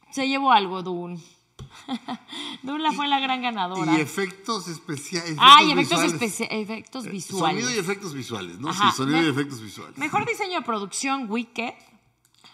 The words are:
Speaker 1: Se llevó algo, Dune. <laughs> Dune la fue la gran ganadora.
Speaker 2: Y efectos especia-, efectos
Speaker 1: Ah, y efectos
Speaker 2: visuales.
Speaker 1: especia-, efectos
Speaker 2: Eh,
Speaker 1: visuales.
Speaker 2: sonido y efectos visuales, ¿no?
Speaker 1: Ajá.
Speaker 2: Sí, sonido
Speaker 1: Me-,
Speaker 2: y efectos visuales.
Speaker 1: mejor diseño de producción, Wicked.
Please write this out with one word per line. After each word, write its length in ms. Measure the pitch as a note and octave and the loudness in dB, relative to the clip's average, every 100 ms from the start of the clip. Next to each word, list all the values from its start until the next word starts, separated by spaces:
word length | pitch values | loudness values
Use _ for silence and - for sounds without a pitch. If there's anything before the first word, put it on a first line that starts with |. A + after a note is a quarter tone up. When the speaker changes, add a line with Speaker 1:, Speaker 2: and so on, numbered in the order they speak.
| _ | _
Speaker 1:
Se 180 | C4+ C4 | -4 -2
llevó 240 | C4+ C4+ | 0 4
algo, 300 | G#3+ F#3+ F#3 | 4 4 -4
Dune. 360 | F3+ F3 F3 F3 - _ _ - - - - | -6 -6 -8 -12 -14 _ _ -20 -20 -18 -10
<laughs> 760 | A#3+ - A#3+ - D#4 D4 - | -10 -8 -12 -12 -12 -10 -10
Dune 200 | C4 D4+ | -8 -2
la 100 | D#4 | -2
fue 160 | C#4+ C#4+ | 0 0
la 100 | C4+ | 0
gran 240 | C4+ B3+ | 0 -2
ganadora. 540 | B3 G#3+ F3+ F#3+ D#3+ D#3 | -2 -2 -2 0 2 2
Speaker 2:
Y 40 | |
efectos 680 | C#3+ G3 F#3+ - - G#3+ F3 | 0 -2 -4 -6 -6 -6 -6
especia-, 500 | D#3+ - C#3+ - F3 | -12 -8 -10 -6 -6
efectos 180 | E3+ D3+ | -4 6
Speaker 1:
Ah, 220 | - D4 | 10 12
y 100 | D#4 | 10
efectos 300 | C#4+ - - | 2 2 2
Speaker 2:
visuales. 100 | E4+ | 0
Speaker 1:
especia-, 360 | - A3+ - - | 0 -4 -4 -6
efectos 560 | A3 G#3 A3 - C4 A3 | -6 -6 -10 -10 -12 -8
Speaker 2:
Eh, 40 | |
Speaker 1:
visuales. 520 | G3 - F#3+ D#3+ F#3+ | -10 -6 -2 0 0
Speaker 2:
sonido 120 | B3 A3+ | -2 -2
y 40 | |
efectos 300 | E3+ G3 G3 | -2 -4 -6
visuales, 440 | C#3 A2+ G#2+ F2+ F2+ | -10 -8 -8 -8 -8
¿no? 100 | D3 | -6
Speaker 1:
Ajá. 200 | F#3 G3+ | 4 4
Speaker 2:
Sí, 60 | C3 | 4
sonido 200 | C3+ D#3+ | 2 4
Speaker 1:
Me-, 60 | D#3+ | 4
Speaker 2:
y 40 | |
efectos 300 | C3+ C#3+ B2 | 2 -2 -6
visuales. 360 | G#2+ G#2 D#2 C4 | -12 -14 -16 -8
Speaker 1:
mejor 280 | D4+ G#4 A4+ | -4 -2 -2
diseño 340 | G#4 G4 F4 | -4 -4 -4
de 20 | |
producción, 640 | A#3 G#3+ G3 - C#4 C#4 A3 | -4 -6 -6 -6 -4 -4 -2
Wicked. 420 | A3+ A3+ - A#3 - - _ _ _ _ _ - | -4 -4 -8 -10 -10 -20 _ _ _ _ _ -20